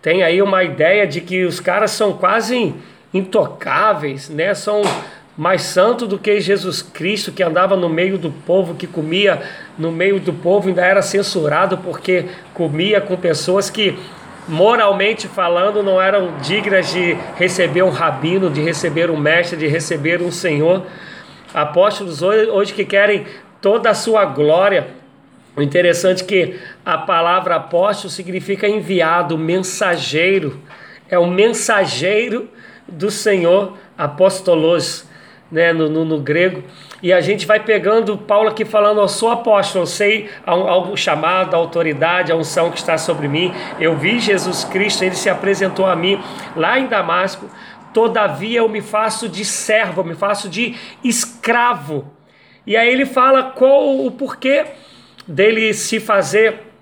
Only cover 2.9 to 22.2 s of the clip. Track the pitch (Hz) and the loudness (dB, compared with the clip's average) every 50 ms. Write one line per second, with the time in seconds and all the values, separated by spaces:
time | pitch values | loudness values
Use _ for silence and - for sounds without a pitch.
2.9 | - - _ _ - 185 190 185 - 220 151 - - - - - 131 156 202 220 | -20 -20 _ _ -4 -4 -4 0 0 0 0 0 -4 -10 -6 -2 0 2 2 2
3.9 | 196 151 151 143 135 139 139 156 156 147 165 196 196 - - 208 208 208 208 165 | 2 0 -2 -6 -6 -8 -12 -10 -4 -2 -2 -2 -2 -2 -2 -2 0 0 0 0
4.9 | - - - - - - - - _ - 151 175 190 160 139 - - 185 190 226 | -2 -6 -10 -16 -20 -20 -20 -20 _ -4 0 0 0 0 -2 0 2 4 4 4
5.9 | 240 233 240 202 202 196 - 208 208 208 170 170 202 185 165 185 151 - - - | 2 0 -2 -4 -6 -4 0 0 0 0 2 0 0 0 0 -4 -6 -8 -10 -12
6.9 | - - 156 185 214 196 - - 147 - 185 165 156 175 185 190 196 185 175 170 | -12 -6 -4 -4 -4 -4 -6 -8 -4 -2 -2 0 2 2 2 2 2 0 0 0
7.9 | 160 165 180 190 196 185 165 156 135 - - - 175 190 185 165 170 - 180 - | 0 0 0 0 -2 -4 -4 -6 -8 -8 -2 0 0 0 0 -2 -6 -10 -10 -8
8.9 | - 170 151 156 165 190 208 196 135 - - - - - - - - - 160 165 | -6 -6 -4 -2 -2 2 2 2 2 0 -6 -12 -14 -16 -20 -18 -8 -6 -4 -4
9.9 | 165 165 180 196 202 190 147 175 151 - - 175 190 202 180 190 180 175 175 180 | -2 0 0 2 2 0 -2 -4 -6 -2 0 2 2 2 2 0 0 2 2 4
10.9 | 196 196 175 - - 196 196 - - 185 156 147 147 160 190 190 190 180 180 185 | 4 2 2 0 -2 -2 -2 -2 -2 -2 0 2 2 2 2 2 0 -4 -4 -8
11.9 | 151 143 - 185 185 180 156 - - - - - - - 170 156 143 156 180 208 | -10 -6 -2 0 0 0 0 -4 -12 -16 -20 -18 -6 -4 -4 -2 -2 -2 0 2
12.9 | 208 202 202 - 180 180 - 175 156 147 - - 180 202 190 - - 220 214 185 | 2 0 0 -2 -6 -2 0 -2 -2 -2 -2 0 0 0 0 -2 -4 -2 -2 -2
13.9 | - - - - - - - - - - - - 156 160 185 220 240 226 220 202 | -2 -4 -12 -18 -18 -20 -20 -20 -20 -16 -10 -6 0 4 4 4 6 4 4 2
14.9 | 196 190 196 214 226 220 - 190 - 196 180 175 175 175 185 208 202 208 202 196 | 2 2 0 0 0 -4 -8 -8 -4 -2 0 2 2 2 2 2 2 0 0 2
15.9 | 185 185 185 190 202 202 185 175 151 143 135 139 185 214 202 208 190 185 165 - | 2 4 4 4 2 2 0 -2 -6 -8 -4 -2 -2 -2 0 2 2 2 2 2
16.9 | 175 180 175 175 156 - - - - - 175 180 185 - 180 156 143 180 185 185 | -2 0 0 0 -2 -2 -6 -12 -4 -2 -2 -2 2 0 0 2 2 2 2 2
17.9 | 143 - 165 156 143 131 135 165 180 196 190 175 143 147 151 165 165 - - 165 | 2 0 -2 -2 -2 -2 -2 0 0 2 0 0 0 0 -2 -2 -2 -2 -4 -2
18.9 | 147 160 170 170 165 151 143 147 160 170 170 170 175 156 156 147 147 170 156 - | 0 0 0 0 0 0 2 2 4 2 2 0 -4 -4 -2 -2 0 -2 -2 -4
19.9 | 175 147 143 160 175 170 175 175 - - - 175 151 143 151 165 185 190 185 - | -4 -2 -2 -2 -2 0 -2 -4 -4 -4 -2 -2 0 2 2 2 2 2 -2 -10
20.9 | - - - - - - - - - - - - - 151 147 147 147 175 190 214 | -16 -18 -20 -20 -20 -20 -20 -20 -20 -20 -20 -8 -4 -2 -2 0 2 2 2 2
21.9 | 202 - 202 180 160 135 | 2 -2 -8 -8 -6 -2